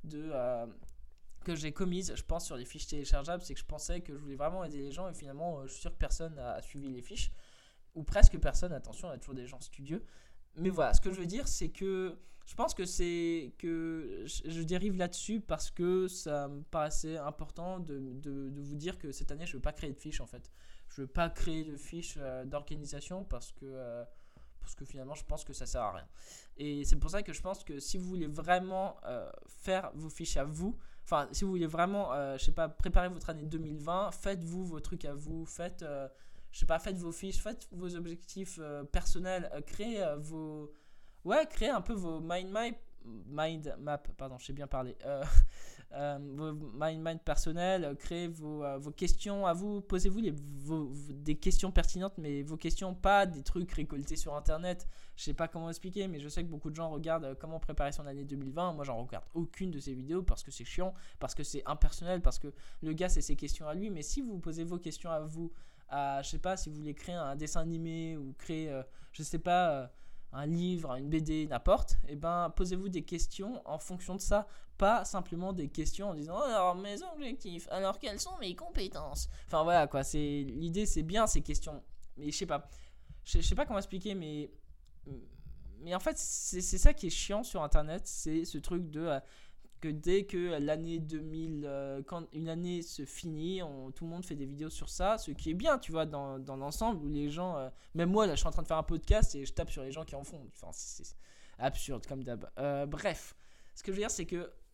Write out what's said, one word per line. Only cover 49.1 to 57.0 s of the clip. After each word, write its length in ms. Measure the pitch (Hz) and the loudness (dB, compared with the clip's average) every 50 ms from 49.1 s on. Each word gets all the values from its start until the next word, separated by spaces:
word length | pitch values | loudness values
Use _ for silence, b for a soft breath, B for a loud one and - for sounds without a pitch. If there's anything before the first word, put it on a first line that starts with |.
| - - - 202 202 202 196 | 6 6 6 0 -2 0 2
à 80 | 180 170 | 2 2
vous, 280 | 175 196 208 208 202 | 2 0 -2 -4 -4
posez-vous 380 | 196 - 190 185 185 190 190 214 | -2 0 0 4 6 6 6 6
les, 120 | 226 - | 2 0
vos, 540 | 151 147 143 143 143 139 139 143 160 160 151 | 0 -2 -6 -8 -8 -8 -4 -2 -2 -2 -2
vos, 280 | 131 135 143 143 147 139 | -4 -6 -8 -8 -8 -10
des 220 | 139 147 151 151 | -6 0 0 0
questions 360 | 147 - 190 175 - - 185 | 6 6 10 10 10 10 10
pertinentes, 460 | 185 185 160 - - 180 180 196 - - | 8 8 8 8 6 4 0 -2 -4 -4
mais 240 | 156 151 143 143 | -4 -2 -2 -2
vos 160 | 143 151 156 156 | -2 -4 -6 -4
questions, 380 | - 165 - - 190 190 185 | 2 2 2 2 2 -2 -4
pas 320 | 180 - 196 202 202 196 190 | 2 6 8 8 8 8 6
des 160 | 170 143 143 | 2 -4 -2
trucs 280 | - - 180 180 180 - | 0 0 0 0 0 0
récoltés 420 | - 147 - - 139 139 - 214 | -2 -2 -2 -2 -6 -4 -4 0
sur 200 | - - 160 147 | 0 0 -2 -2
Internet. 520 | 147 147 - 160 160 175 180 175 165 - B B B B B B B | 2 4 4 4 4 2 -2 -2 0 -2 B B B B B B B
Je 60 | - | -2
sais 100 | - 147 | -2 0
pas 140 | - 165 165 | 0 0 -2
comment 220 | - 170 165 165 | -2 -6 -6 -6
expliquer, 380 | 165 - - 185 180 202 196 190 | -6 -6 -8 -6 -4 -4 -4 -4
mais 120 | 170 147 | -4 -6
je 80 | 143 147 | -8 -2
sais 160 | 147 - 185 | -2 0 0
que 60 | 170 | 0
beaucoup 200 | 156 147 - 156 | -4 -6 -6 -6
de 60 | 151 | -4
gens 140 | 160 165 160 | -4 -4 -4
regardent, 360 | 156 143 | -4 -4